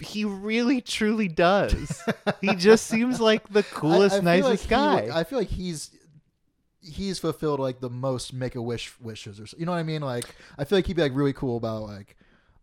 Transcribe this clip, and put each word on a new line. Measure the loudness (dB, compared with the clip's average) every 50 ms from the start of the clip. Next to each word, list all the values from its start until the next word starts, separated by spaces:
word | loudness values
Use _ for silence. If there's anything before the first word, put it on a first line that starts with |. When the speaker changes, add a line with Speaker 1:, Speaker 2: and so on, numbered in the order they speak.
Speaker 1:
he | -16 -10 -6 -4 -4
really | -4 -4 -6 -6 -2 0 0 2 2 2 0
truly | -2 -6 -4 0 0 0 2 2 0 -2
does. | 2 4 4 4 6 4 4 2 0 0 -2 -8 -10 -8 -4
Speaker 2:
<laughs> | -6 -6 -4 -4 -6 -4 -2 0
Speaker 1:
He | -2 0
just | 4 8 8 8 8 6 0
seems | -2 0 0 0 0 2
like | 4 4 4 2 0 0
the | 0 0
Speaker 2:
I, | 0
Speaker 1:
coolest, | 0 -4 -2 0 4 6 6 6 6 4
Speaker 2:
I | 4
feel | 4
Speaker 1:
nicest | 4 4 4 4 4
Speaker 2:
like | 2 0
he | 0 0
Speaker 1:
guy. | 0 2 4 4 2 2 0
Speaker 2:
would, | 0 -2
I | -2 -2
feel | -2 -2 -4
like | -4 -4
he's, | -4 -6 -4 -6 -6 -8 -10 -14 _ _ _ _ _ -20 _ _ _ _ _ _ _ _ _ _ _ _
he's | _ -16 -10 -6 -6 -6 -6 -4
fulfilled, | -4 -4 -4 -2 -2 -2 -2 0
like, | -2 -4 -4 -6
the | -10 -10
most | -8 -4 -4 -4 -4 -4 -6 -8 -8
Make-A-Wish | -8 -8 -6 -6 -6 -6 -6 -6 -6 -8 -12 -14 _
wishes, | -16 -16 -14 -14 -14 -16 -16 -16
or | -18
so, | -20 -10 -8
you | -6
know | -4 -4
what | -4
I | -4
mean? | -4 -4 -4 -4
Like, | -4 -6 -6 -8 -10 -14 -20 -20 -20 -10 -8
I | -2
feel | 2 2
like | 2 2 0
he'd | 0
be, | 0 0
like, | 0 2
really | 0 0 0 0
cool | -2 -4 -4 -4
about, | -2 -4 -6 -6 -6 -10
like, | -12 -14 -16 -18 _ _ _ _ _ _ _ _ _ _ _